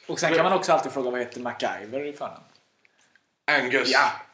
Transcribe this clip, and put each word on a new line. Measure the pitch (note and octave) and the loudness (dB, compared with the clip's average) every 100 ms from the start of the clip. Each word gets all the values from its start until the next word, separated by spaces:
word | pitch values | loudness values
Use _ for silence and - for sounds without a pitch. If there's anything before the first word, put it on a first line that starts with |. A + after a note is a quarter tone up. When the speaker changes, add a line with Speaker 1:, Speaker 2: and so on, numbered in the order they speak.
| - | -10
Speaker 1:
Och | D#3+ | -2
sen | E3 | 2
kan | D#3+ | 4
man | F3+ | 4
också | F#3+ F3+ | 2 4
alltid | D#3+ C#3+ | 2 2
fråga, | C3+ B2 | -4 -4
vad | B2 | -4
heter | A#2+ B2 | -6 -8
MacGyver | B2 A2+ A#2 F#2+ G#2 C3 D3 | -10 -6 -6 -6 -10 -8 -8
i | |
förnamn? | C#3+ E3 - - _ _ _ _ _ _ _ _ _ - | -10 -12 -12 -20 _ _ _ _ _ _ _ _ _ 0
Speaker 2:
Angus. | D3 B2 C3 B2 | 2 2 2 4
Speaker 1:
Ja! | C3 A2 - - | 4 4 0 -10